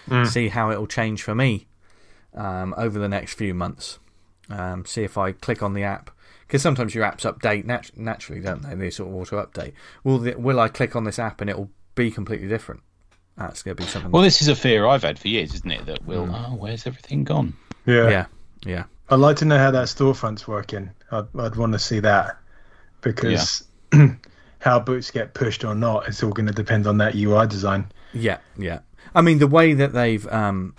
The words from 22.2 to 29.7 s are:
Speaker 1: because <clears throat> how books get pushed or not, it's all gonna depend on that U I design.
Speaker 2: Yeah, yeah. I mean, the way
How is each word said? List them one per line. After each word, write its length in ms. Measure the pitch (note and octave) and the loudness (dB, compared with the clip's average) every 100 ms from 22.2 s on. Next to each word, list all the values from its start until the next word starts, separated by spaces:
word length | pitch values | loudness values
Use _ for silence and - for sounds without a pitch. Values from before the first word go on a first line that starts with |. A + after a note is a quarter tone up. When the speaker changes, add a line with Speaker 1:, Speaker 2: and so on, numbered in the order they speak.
| - - - - - - - - | 2 -8 -20 -20 -20 -20 -20 -6
Speaker 1:
because 640 | - - - E2+ D#2+ - - _ - | -4 0 0 2 0 -4 -10 _ 6
<clears throat> 680 | D3 C#3+ - - _ _ - | 8 8 6 -12 _ _ -4
how 200 | C3+ B2 | 2 2
books 320 | A#2+ B2+ A#2+ | 0 -4 -4
get 220 | B2+ A2 | -8 -8
pushed 300 | - A#2+ - | -4 -4 -2
or 120 | A2+ G#2+ | -4 0
not, 320 | A#2 G#2+ - | 0 0 -4
it's 140 | G#2 | -4
all 80 | A2 | -4
gonna 200 | G#2 G#2+ | 0 -2
depend 340 | G#2 G2+ A2+ G#2 | -2 0 0 2
on 100 | G#2 | 2
that 160 | G#2+ G#2 | 2 2
U 200 | G#2 G#2 | 2 4
I 100 | A2 | 4
design. 460 | G2+ G2+ G2 - - - | 0 -2 -2 -4 -12 -12
Speaker 2:
Yeah, 240 | A2+ A2+ F2 _ - | -4 -2 -4 _ -10
yeah. 220 | F#2 E2 - - - F3 | -8 -8 -12 -20 -2 4
I 60 | |
mean, 180 | E3+ D#3 | 6 6
the 80 | C#3+ | 6
way 260 | D#3+ E3 | 6 6